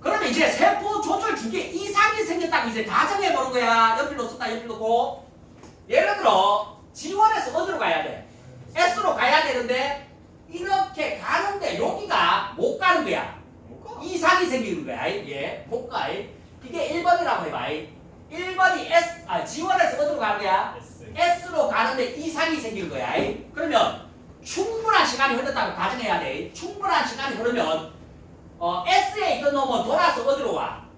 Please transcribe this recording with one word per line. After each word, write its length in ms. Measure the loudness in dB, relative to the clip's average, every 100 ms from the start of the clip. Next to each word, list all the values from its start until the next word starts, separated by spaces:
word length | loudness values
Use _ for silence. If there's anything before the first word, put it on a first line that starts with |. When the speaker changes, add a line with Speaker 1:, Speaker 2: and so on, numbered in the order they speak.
Speaker 1:
그러면 280 | 0 0 0
이제 180 | 2 2
세포 520 | 4 4 4 -2 -4
조절 340 | -2 -2 -2 -2
주기에 260 | -4 -6 -4
이상이 540 | -6 -2 2 2 2
생겼다고 440 | -2 -2 0 0 0
이제 140 | -4
가정해 500 | 0 2 2 2 2
보는 160 | 2 0
거야. 460 | 0 4 6 4 4
옆을 180 | -2 -4
놓습니다. 340 | -6 -6 -6
옆을 140 | -6 -8
놓고. 600 | -6 0 2 2 -4 -14 -20 -20 -20 -20 -20 2
예를 300 | 4 4 4
들어, 600 | 4 6 6 4 0 -12 -20
지원에서 640 | -14 -8 4 4 4 -2 -2
어디로 200 | -2 -2
가야 260 | 0 0
돼? 240 | -2 -8 -14 -20 -20 -20 -12
S로 400 | 2 2 4 0 2
가야 260 | 4 4
되는데, 640 | 2 -2 0 0 -2 -4 -10 -20 -20 -20 -16
이렇게 680 | -10 0 0 0 -2 -4 -4
가는데 600 | -2 0 0 -2 -4 -2
여기가 760 | -2 -2 -2 2 2 2 0 -2
못 220 | -2 2
가는 260 | 2 2
거야. 360 | 2 -2 -4 -10 -18 -20 -20
Speaker 2:
못 140 | -18
가. 180 | -16 -12
Speaker 1:
이상이 440 | -6 0 4 4 4
생기는 400 | 0 -2 -4 -6
거야. 220 | -4 -4
예, 560 | -4 -6 -8 -6 -8 -6
못 200 | -6 -4
가. 200 | -4 -4
이게 800 | -4 -8 -14 -20 -20 -12 -4 -2
일 160 | 0
번이라고 440 | 4 4 4 0 -2
해봐. 220 | -4 -4 -6 -8 -16 -20 -20 -16
일 260 | -10 -8 2
번이 300 | 4 4 2
S, 380 | 2 2 -6 -6
아, 180 | -4
지원에서 560 | -4 -6 0 4 2 2
어디로 180 | 0 0
가는 180 | 0 0
거야? 380 | 2 0 0 -6
Speaker 2:
S. 280 | -16 -18 -14 0 2 2
Speaker 1:
S로 240 | 0 0 0
가는데 440 | 2 0 0 -2
이상이 440 | -2 -6 -2 0 0
생기는 280 | -4 -6 -6
거야. 240 | -4 -2 0 -2 -4 -10
그러면 560 | -6 0 4 2 0 -14 -20 -20 -20
충분한 600 | -10 -4 -2 -2 2 4 4
시간이 280 | 2 0
흘렀다고 400 | 0 -2 -2 -2 -2
가정해야 440 | -4 -2 -2 -2
돼. 320 | -2 -6 -8
충분한 520 | -10 -12 -6 0 0 0
시간이 300 | -4 -6 -2
흐르면, 560 | -2 0 0 -2 -4 -16 -20 -20 -20 -20 -20 -6
어, 260 | -4 -2 2
S에 520 | 2 2 -2 0 2
있던 140 | 2
놈은 320 | 2 0 0
돌아서 380 | 0 4 4 2
어디로 300 | 0 0 0
와? 300 | -2 -4 -8 -16